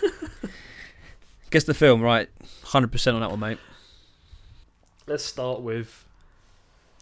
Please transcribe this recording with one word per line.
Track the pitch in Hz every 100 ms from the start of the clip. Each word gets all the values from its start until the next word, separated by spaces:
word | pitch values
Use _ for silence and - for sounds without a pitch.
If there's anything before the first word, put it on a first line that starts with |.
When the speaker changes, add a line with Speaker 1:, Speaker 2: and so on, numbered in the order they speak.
| 403 - 311 - - - -
Speaker 1:
<laughs> | - - - - - - - -
guess | 156
the | 156
film, | 143 147 117
right? | 117 117 - - - - -
Hundred | 139 117
percent | 117 131 113
on |
that | 110
one, | 104
mate. | 107 113 - - - - _ _ - - - - - _ _ _ -
Speaker 2:
Let's | 147
start | - - 127 120
with | 120 113 113 - - _ - _ _ _ _ _ _ -